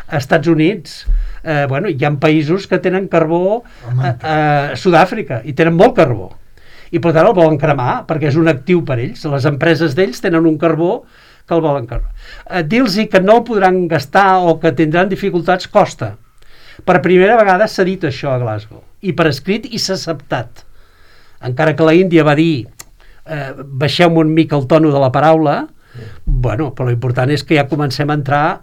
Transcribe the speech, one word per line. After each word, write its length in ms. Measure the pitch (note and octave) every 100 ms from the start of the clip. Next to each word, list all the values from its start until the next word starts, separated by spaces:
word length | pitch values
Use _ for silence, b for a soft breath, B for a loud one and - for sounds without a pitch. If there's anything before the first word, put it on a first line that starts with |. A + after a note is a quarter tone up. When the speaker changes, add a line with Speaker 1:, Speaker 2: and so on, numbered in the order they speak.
| b
Speaker 1:
Estats 360 | D3 - E3 D#3
Units, 520 | D#3 D#3+ G#3 - - - B B B
eh, 220 | E3 D3 C#3
bueno, 200 | C#3 G#3
hi 160 | C3+
ha 60 | D3 C#3
països 460 | D#3+ D#3 D3 G3 -
que 100 | -
tenen 280 | F#3 F#3 F#3+
carbó, 540 | E3+ D#3 E3+ F#3+ A3+ - B A#2+
Speaker 2:
A 60 |
manta. 340 | B2+ C3 - D#3+
Speaker 1:
eh, 440 | D#3 D3+ D3 C#3+
eh, 40 | C3
Sud-àfrica, 640 | F#3 E3 F#3 A#3 - A#2+
i 80 | D3+
tenen 220 | C#3 E3
molt 200 | E3 A#3+ G3+
carbó. 340 | C#3+ G#2 F#2 - - - b b b
I, 60 | E3+
per 120 | E3+
tant, 100 | D#3+ F#3+
el 60 |
volen 220 | F#3 D#3+ D3+
cremar, 440 | D#3 C#3 B2 A#3+ -
perquè 220 | D#3 D3+
és 80 | D3+
un 120 | D#3+
actiu 340 | - - F3
per 140 | D3+ A#2+
ells. 240 | C3 -
Les 200 | D#3 C#3 D3
empreses 460 | C#3 D#3+ D#3 D#3+ C3
d'ells 240 | G3+ A#3+
tenen 240 | G3+ E3 E3
un 120 | D3+
carbó 460 | E3+ D#3 F3 B3 - b b b b
que 80 |
el 80 | E3+
volen 240 | D#3 C#3 A#2+
cremar. 260 | A#2 - - B B B
Eh, 120 | F3+
dir-los 340 | D3+ A3+ B3+ G3+ G#3+
que 100 | F#3+
no 180 | F#3+ A3+
el 60 |
podran 420 | A#3 G#3+ F#3 F#3 E3+
gastar 540 | D#3+ - F#3+ G3 F#3
o 140 | F3 D#3+
que 120 | E3
tindran 360 | C#3 D#3 F3 G3
dificultats 600 | F#3 G3 E3+ - F#3 -
costa. 480 | G#3 G#3+ - A2 G#2 _ _ B B B B
Per 160 | - F3+
primera 360 | F3 F3+ F#3+ A#3
vegada 300 | G3+ F3+ E3
s'ha 160 | -
dit 180 | F#3 F#3+
això 280 | D3+ - C#3+
a 40 | B2+
Glasgow, 440 | A#2 G#2+ - - - -
i 100 | F#3+
per 140 | C3 D#3+
escrit, 380 | B2+ - A3 B3+
i 60 | A3
s'ha 160 | -
acceptat. 720 | F#3+ F3 D#3 - C3 B2+ - - b b b b b b b
Encara 320 | B2+ B2+ D#3 D#3
que 80 |
la 100 | D#3+
Índia 300 | E3+ F#3+ E3
va 100 | D3+
dir, 320 | D3 E3 C#3 - - - - b b -
eh, 260 | D3+ C3+ C3+
«Baixeu-me 640 | C#3 C3+ D3 - F3 E3
un 140 | D#3
mica 220 | D#3+ D#3 D3
el 100 | B2+
tono 240 | D#3+ D#3
de 60 | C#3
la 120 | C3
paraula», 560 | C3+ D#3 D#3+ D3+ F3+ D#4 - B B B B
bueno, 500 | - B2 B2 G#2+ C#3+
però 140 | - B2+
l'important 420 | A#2+ B2+ B2+ B2+
és 140 | D3
que 100 | - D#3
ja 100 | C#3
comencem 400 | D3 C#3+ - D3
a 40 |
entrar 460 | D3+ B2+ D3 D#3+ G3